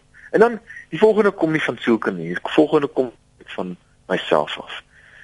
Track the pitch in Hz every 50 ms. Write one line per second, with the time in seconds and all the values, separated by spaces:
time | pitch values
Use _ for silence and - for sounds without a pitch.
0 | _ _ _ - - - - 170 220 240 233 208 _ - - - - - - 160
1 | 214 220 208 208 208 202 190 - 165 160 156 147 - - 127 - - 127 113 107
2 | - 113 98 87 80 85 90 - - - - - 151 147 160 151 143 139 - 151
3 | 131 117 - _ _ _ _ _ - - - - 95 90 90 _ _ _ _ _
4 | _ - 92 85 - - 85 76 76 - - - - - - - - _ _ -
5 | - - - -